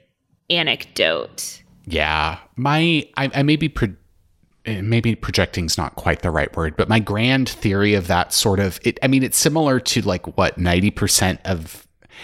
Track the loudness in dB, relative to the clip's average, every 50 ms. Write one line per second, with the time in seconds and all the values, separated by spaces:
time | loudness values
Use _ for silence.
0 | _ _ _ _ _ _ _ _ _ -2 0 0 0 0 -2 -2 -4 -6 -2 0
1 | 0 2 0 0 -4 -6 -10 -12 -12 -12 -12 -16 -20 _ -20 -20 -8 -4 -2 0
2 | 0 2 2 0 0 -2 -4 -6 -12 -14 _ -4 -2 0 2 2 2 2 2 0
3 | -2 -4 -4 -4 -4 -2 0 0 2 2 2 2 0 -2 -2 -2 -2 -2 -4 -6
4 | _ _ _ _ _ _ _ _ _ _ _ _ -8 -8 -6 -4 -2 0 0 2
5 | 2 2 0 -2 -4 -2 0 0 0 0 0 -4 -4 -2 -2 -4 -4 -6 -6 -4
6 | -2 -2 -2 0 -2 -2 0 0 -2 -2 -2 -4 -4 -2 -2 -2 0 2 2 0
7 | 0 0 -2 0 0 2 2 2 0 -2 -4 -2 -2 0 2 2 2 4 2 2
8 | 2 2 0 0 0 0 0 0 0 2 2 2 0 0 -2 -2 -2 -2 -2 0
9 | 2 2 2 2 2 2 0 0 2 2 2 2 2 2 2 0 0 0 -2 0
10 | 0 0 -2 -2 -4 -6 -2 0 0 0 0 0 0 2 2 4 2 2 0 0
11 | 0 2 2 2 2 0 0 -2 -4 -4 -4 -4 -6 -10 -16 -20 -20 _ _ _
12 | _ _ -20 -20